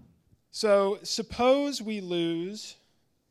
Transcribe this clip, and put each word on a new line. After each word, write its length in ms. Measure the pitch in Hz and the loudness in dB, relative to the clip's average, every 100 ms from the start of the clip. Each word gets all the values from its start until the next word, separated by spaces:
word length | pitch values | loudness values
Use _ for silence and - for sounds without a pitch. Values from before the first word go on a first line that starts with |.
| - _ _ _ _ | -20 _ _ _ _
So 480 | - 214 202 196 202 | -2 4 4 4 -2
suppose 800 | 175 - - - 247 277 285 262 | -4 -6 -4 2 4 4 2 -4
we 180 | 214 214 | -6 -6
lose 720 | 185 175 170 165 180 214 - - _ _ _ _ _ | -4 -2 0 -2 -6 -10 -14 -18 _ _ _ _ _